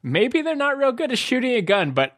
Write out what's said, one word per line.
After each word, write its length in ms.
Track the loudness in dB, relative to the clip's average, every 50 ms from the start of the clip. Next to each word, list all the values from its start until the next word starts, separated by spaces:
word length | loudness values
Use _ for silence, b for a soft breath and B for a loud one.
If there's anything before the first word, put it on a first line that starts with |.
Maybe 400 | -8 -2 0 2 2 2 0 0
they're 120 | 0 0 -2
not 220 | 0 -2 -2 0 0
real 140 | 0 0
good 200 | 0 0 -4 -4
at 60 | -2 -4
shooting 340 | -2 0 0 0 0 0
a 80 | 0 0
gun, 300 | 2 2 2 2 2 0
but 260 | 2 0 0 0 -2